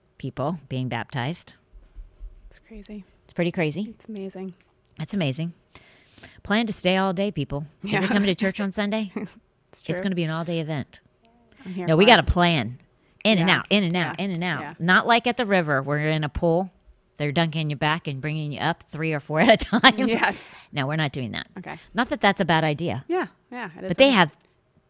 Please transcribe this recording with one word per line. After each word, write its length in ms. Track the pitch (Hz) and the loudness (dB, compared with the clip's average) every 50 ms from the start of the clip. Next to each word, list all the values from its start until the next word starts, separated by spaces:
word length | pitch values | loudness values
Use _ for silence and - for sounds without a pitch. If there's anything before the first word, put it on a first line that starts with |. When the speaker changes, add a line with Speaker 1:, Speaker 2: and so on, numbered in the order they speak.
| _ _ _ - | _ _ _ -12
Speaker 1:
people 400 | - 135 - - 131 147 185 160 - - | -12 -10 -8 -6 -6 -6 -6 -8 -10 -8
being 200 | 135 127 131 123 | -6 -6 -4 -4
baptized. 680 | 123 117 110 - - 135 120 135 175 - - - - _ _ _ - - - - _ - - - _ - - - - - - | -4 -6 -6 -6 -6 -6 -4 -4 -6 -8 -12 -18 -20 _ _ _ -20 -20 -20 -20 _ -18 -18 -18 _ -16 -16 -16 -16 -20 -20
Speaker 2:
It's 120 | - - - | -20 -20 -20
crazy. 460 | _ - 220 214 202 - 208 208 185 _ _ _ _ | _ -20 -18 -18 -16 -14 -16 -16 -16 _ _ _ _
Speaker 1:
It's 80 | - | -8
pretty 200 | - - 175 175 | -4 -2 -2 -2
crazy. 360 | 165 190 165 151 139 160 214 220 | 0 0 -2 -2 -2 -4 -6 -8
Speaker 2:
It's 160 | 220 - - - | -10 -14 -16 -14
amazing. 460 | 220 202 190 196 - 185 190 190 175 _ _ _ _ _ _ _ _ - | -12 -10 -10 -10 -10 -10 -12 -12 -12 _ _ _ _ _ _ _ _ -12
Speaker 1:
That's 160 | 156 - - | -10 -6 -4
amazing. 400 | 196 170 139 131 151 160 175 170 _ _ _ - - - - - _ _ _ _ - - - - - | -2 -2 -2 -2 -2 -6 -8 -10 _ _ _ -20 -20 -20 -20 -20 _ _ _ _ -20 -20 -20 -20 -10
Plan 240 | - - 202 220 240 | -4 -2 0 0 0
to 60 | 220 | -2
stay 240 | 202 - - 180 185 | -4 -2 0 2 2
all 160 | 190 190 190 | 2 2 0
day, 180 | 185 170 196 208 | 0 0 -2 -2
people. 360 | - - 139 - 143 143 156 147 - _ | -2 -4 -4 -4 -6 -8 -8 -10 -12 _
If 80 | - 202 | -6 -2
Speaker 2:
Yeah. 100 | 214 196 | 0 0
Speaker 1:
you're 80 | 185 196 | 2 2
coming 180 | 220 208 202 | 2 2 2
to 80 | 202 180 | 2 0
church 260 | - 220 196 190 - | 0 0 -2 -2 -2
on 100 | 202 196 | -4 -4
Sunday, 400 | 180 - 202 202 214 220 214 190 | -4 -4 -4 -2 -2 -4 -4 -6
Speaker 2:
<laughs> 40 | - | -8
It's 140 | 220 220 170 - - - _ _ _ _ _ | -8 -10 -10 -12 -18 -20 _ _ _ _ _
Speaker 1:
it's 100 | - - - | -20 -12 -8
Speaker 2:
true. 120 | - 165 | -6 -6
Speaker 1:
gonna 180 | 180 190 196 185 | -4 -4 -2 -2
be 100 | 175 165 | -2 -2
an 60 | 156 | -2
all-day 300 | 160 165 170 165 170 165 | -4 -4 -4 -4 -4 -4
event. 400 | 156 151 160 139 - - - - _ _ _ _ _ _ _ _ _ _ _ - - | -4 -4 -4 -6 -6 -8 -14 -20 _ _ _ _ _ _ _ _ _ _ _ -18 -14
Speaker 2:
I'm 80 | 190 | -12
here 140 | 180 185 180 | -10 -4 0
Speaker 1:
No, 100 | 170 160 | 2 4
we 80 | 156 202 | 6 8
Speaker 2:
for 40 | 226 | 8
Speaker 1:
got 100 | 233 185 | 8 8
a 20 | |
Speaker 2:
it. 60 | - - | 6 4
Speaker 1:
plan. 520 | - 180 175 175 170 147 110 110 123 - _ _ _ _ _ _ _ - - | 2 4 4 4 4 2 0 -4 -8 -14 _ _ _ _ _ _ _ -2 0
In 140 | 214 220 180 | 2 2 4
and 100 | 165 175 | 4 4
Speaker 2:
Yeah. 100 | 175 127 | 2 2
Speaker 1:
out, 60 | - - | 2 2
in 140 | 190 208 196 | 2 2 2
and 120 | 165 170 | 2 0
out, 200 | 180 165 - - - | 0 -2 -2 -4 -6
Speaker 2:
Yeah. 60 | 185 | -6
Speaker 1:
in 40 | 202 | -4
and 120 | 180 165 175 | -4 -4 -4
out. 160 | 180 160 131 | -4 -4 -6
Speaker 2:
Yeah. 140 | 151 143 165 - | -6 -10 -8 -2
Speaker 1:
Not 280 | 160 175 185 214 - | 2 4 4 4 4
like 200 | - 233 240 - | 4 2 2 2
at 100 | 247 233 - | 0 -2 -2
the 80 | 240 | 0
river 340 | 196 196 185 165 151 147 135 | 2 2 2 2 2 0 0
where 160 | 135 - 147 147 | 0 0 -2 0
you're 120 | 151 156 | 0 0
in 140 | 156 156 151 | 0 0 -2
a 40 | 143 | -4
pool. 420 | - - 175 170 165 175 196 180 - _ _ - - _ _ _ _ | -2 0 2 2 2 2 0 -4 -8 _ _ -20 -20 _ _ _ _
They're 160 | - 147 147 | -6 -4 -2
dunking 380 | 139 170 170 160 151 165 156 151 | 0 0 0 0 0 -2 -4 -4
you 60 | 147 | -2
back 300 | 127 156 151 156 170 - | -2 0 0 0 -2 -4
and 140 | 160 139 131 | -6 -8 -6
bringing 320 | 127 151 151 156 151 147 | -6 -6 -6 -6 -6 -6
you 60 | 143 - | -6 -4
up 220 | - 151 170 - - _ | -2 -2 -2 -4 -8 _
three 220 | - 147 160 160 156 | -8 -6 -4 -4 -4
or 60 | 143 | -4
four 200 | - - 147 156 | -4 -2 0 4
<laughs> 80 | 185 262 | 6 6
at 0 | |
a 80 | 220 | 6
time. 500 | - - - - 240 - 269 214 220 262 233 | 4 4 0 2 6 6 6 6 6 2 0
Speaker 2:
Yes. 460 | 226 - - - 190 - - - - - - _ | 0 0 0 -2 -2 -4 -10 -14 -16 -20 -20 _
Speaker 1:
No, 140 | - 143 131 | -6 -4 -4
we're 100 | 135 151 | -2 0
not 160 | 160 156 139 | 0 -2 -2
doing 200 | - 143 127 107 | -2 -6 -6 -6
that. 140 | 98 80 - - - 196 | -8 -8 -10 -12 -14 -14
Speaker 2:
Okay. 200 | 175 143 151 160 - - - | -14 -12 -14 -14 -16 -8 -4
Speaker 1:
Not 160 | 196 254 - | -4 -4 -2
that 100 | 302 - | -2 2
that's 200 | - - 294 - | 2 2 4 2
a 40 | 196 | 2
bad 200 | 156 170 160 160 | 2 2 4 4
idea. 400 | 156 151 147 170 165 98 120 - - | 2 0 0 -2 -4 -4 -6 -4 -4
Speaker 2:
Yeah. 200 | 339 370 - - - _ _ _ | -4 -4 -4 -4 -8 _ _ _
Yeah. 200 | 247 247 233 180 151 185 | -14 -12 -12 -12 -12 -10
It 60 | 180 | -6
is 40 | 190 | -2
Speaker 1:
But 80 | 175 | 4
they 100 | - 262 277 | 6 6 6
Speaker 2:
what 40 | |
it 40 | 262 | 8
Speaker 1:
have, 200 | 202 175 147 - _ _ _ _ _ _ _ _ _ _ | 6 4 4 0 _ _ _ _ _ _ _ _ _ _